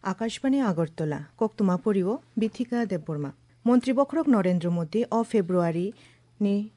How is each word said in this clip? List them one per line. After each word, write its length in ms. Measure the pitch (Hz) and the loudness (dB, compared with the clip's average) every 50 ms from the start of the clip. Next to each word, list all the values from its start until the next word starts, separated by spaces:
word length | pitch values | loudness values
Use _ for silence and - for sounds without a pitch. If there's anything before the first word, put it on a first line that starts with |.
| - | -4
আকাশবাণী 540 | 196 185 - 226 226 - - - 269 262 277 | -6 -6 -4 -4 -6 -6 -2 0 0 2 2
আগরতলা, 580 | 269 214 180 156 165 156 - - 160 151 147 147 147 - _ | 2 0 2 0 -2 -2 -2 -6 -4 -4 -4 -6 -8 -14 _
কক্তমা 380 | - 226 220 - - 208 190 180 175 - | -4 -4 -4 0 0 2 2 2 2 0
পড়িব 260 | 220 208 196 180 185 226 320 - _ _ | 0 0 2 0 0 -2 -4 -8 _ _
বিথিকা 400 | 226 220 220 - - 247 - 240 240 233 196 | -2 -2 -2 -2 -6 -6 -4 -2 -4 -2 -2
দেববর্মা। 400 | 190 170 156 - 156 147 147 143 - _ _ _ _ _ _ | -4 -6 -4 -6 -6 -6 -6 -8 -8 _ _ _ _ _ _
মন্ত্রী 260 | 233 247 254 - 262 262 | 4 4 4 4 2 2
বখরক 340 | 247 277 277 - 320 320 302 254 | 2 2 0 0 -2 2 2 2
নরেন্দ্র 320 | 208 185 185 180 175 160 175 175 | 4 4 2 0 2 0 0 -2
মোদী 240 | 170 170 156 - 220 226 - - | -2 -4 -2 -2 -2 -2 0 -2
অ 20 | 226 233 - | -2 -2 0
ফেব্রুয়ারি 560 | - 220 185 170 185 180 175 170 160 170 180 202 240 - - - _ _ _ _ _ _ | 0 -2 0 2 2 2 2 2 0 -2 -4 -4 -6 -10 -20 -20 _ _ _ _ _ _
নি 160 | 208 202 202 208 208 214 _ | 0 0 0 0 -2 -6 _